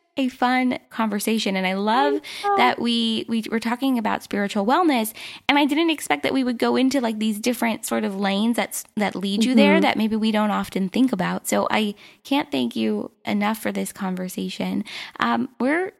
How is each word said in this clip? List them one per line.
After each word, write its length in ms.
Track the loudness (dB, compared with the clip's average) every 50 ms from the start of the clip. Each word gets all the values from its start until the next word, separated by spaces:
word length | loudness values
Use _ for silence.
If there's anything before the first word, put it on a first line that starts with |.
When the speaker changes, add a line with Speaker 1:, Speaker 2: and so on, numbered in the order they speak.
| _ _ _
Speaker 1:
a 100 | -2 -2
fun 500 | -2 0 0 2 2 4 4 2 2 0 -2 -6 _
conversation. 680 | -2 -2 0 0 0 0 0 0 0 0 0 0 0
And 100 | 0 0
I 60 | 0 0
love 420 | 0 2 2 2 4 4 2 2 0 -4 -8 -10 -4 0
Speaker 2:
I 40 | 2
know. 80 | 4
Speaker 1:
that 240 | 4 4 4 2 0
we, 420 | 0 0 0 0 0 0 0 -2 -2 -2
we 160 | -2 -2 -2 -2
were 120 | -4 -2
talking 360 | -2 -2 -2 -2 0 0 0
about 240 | 0 0 -2 -2 -4
spiritual 440 | -4 -4 -4 -2 -2 -2 -2 0 0
wellness, 480 | 2 2 4 4 4 2 2 0 -2 -6 -12 -16 -16 -16 -6 -2
and 100 | 2 2
I 60 | 4 4
didn't 260 | 4 2 2 2 2
expect 340 | 0 -2 -2 -4 -2 0 0
that 100 | 0 0
we 100 | 0 0
would 140 | 0 0
go 180 | 0 0 2 2
into, 240 | 2 2 2 2 0
like, 180 | 0 -2 -2 -2
these 200 | -2 -2 -2 -2
different 460 | -2 -2 -2 0 -2 -2 -2 -4 -4
sort 180 | -4 -2 -2 -2
of 160 | -2 -2 -2
lanes 380 | -2 0 0 2 2 2 2
that's, 260 | 0 -2 -4 -6 -10 -12 -8 _
that 180 | -2 -2 -2 -2
lead 300 | -2 -4 -2 0 2 2
you 100 | 4 6
there 200 | 6 6 6 6
Speaker 2:
Mm-hmm. 80 | 4 4
Speaker 1:
that 140 | 2 2
maybe 200 | 2 0 0 0
we 160 | 0 0 2 2
don't 180 | 2 0 0
often 380 | 0 -2 -4 -4 -4 -4 -4 -2
think 240 | 0 0 0 2 0
about. 340 | -2 -2 -2 -4 -4 -4
So 180 | -2 0 0 0 0
I 240 | 0 0 0 -2 -4 -8 -16 -20 -20 _ -6
can't 260 | -2 -2 -2 -2 -2
thank 240 | -2 -2 -2 -2 -2
you 360 | -2 -2 -2 -2 -4 -6 -8 -12 _ -6
enough 320 | -2 -2 0 0 -2 -2 -2
for 120 | -4 -4
this 220 | -4 -4 -6 -6 -6
conversation. 920 | -6 -6 -4 -4 -4 -6 -8 -6 -6 -6 -6 -6 -6 -4 -4 -2 -4 -4 -6 -10 -14 -14 -14 -6 -4
Um, 260 | -2 0 0 0 -2 -4 -4 -2
where, 340 | 0 0 0 0 -2 -4 -6